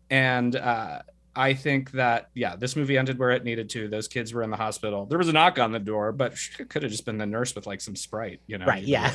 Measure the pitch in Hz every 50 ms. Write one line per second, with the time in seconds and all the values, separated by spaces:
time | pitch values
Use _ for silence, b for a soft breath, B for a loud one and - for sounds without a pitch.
0 | _ - 135 135 131 127 127 123 123 123 123 127 - 123 120 113 110 85 73 -
1 | - - - _ _ _ - 131 131 135 135 135 - 151 139 135 135 131 131 131
2 | 127 123 117 117 - - - 123 120 92 87 95 123 127 - 156 143 135 139 131
3 | 131 131 131 123 131 123 127 123 120 120 117 113 110 104 - 120 107 104 107 107
4 | 110 - - 123 117 110 113 120 113 107 107 98 113 110 107 - - 107 101 101
5 | 101 101 143 170 180 165 156 156 165 180 - 127 120 110 110 113 101 104 107 107
6 | 104 110 113 135 131 117 - - - - - - 135 - - 151 151 120 107 -
7 | - 120 110 107 107 101 107 113 123 123 - 104 - 107 98 98 - - 98 -
8 | - - - 107 113 98 80 - _ - 107 95 92 95 117 98 98 131 143 113
9 | 110 135 127